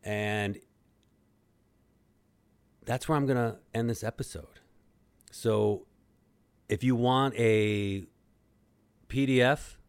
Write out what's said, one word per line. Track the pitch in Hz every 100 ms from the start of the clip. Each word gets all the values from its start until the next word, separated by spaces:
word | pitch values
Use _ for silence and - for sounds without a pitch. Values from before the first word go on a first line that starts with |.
And | 104 104 104 104 101 101 _ _ _ _ _ _ _ _ _ _ _ _ _ _ _ _ _ _ _ _ _ _ -
that's | 123 -
where | 156
I'm | 139
gonna | 127 117 - _
end | 113 117
this | 117
episode. | 110 - - - 71 - _ _ _ _ _ _ -
So | - 117 107 107 104 - _ _ _ _ _ _ _ _
if | -
you | 127 120
want | 123 131 135
a | 117 117 107 107 104 101 98 - _ _ _ _ _ _ _ _ _ _
P | 135 135
D | 127
F | 123 147 - -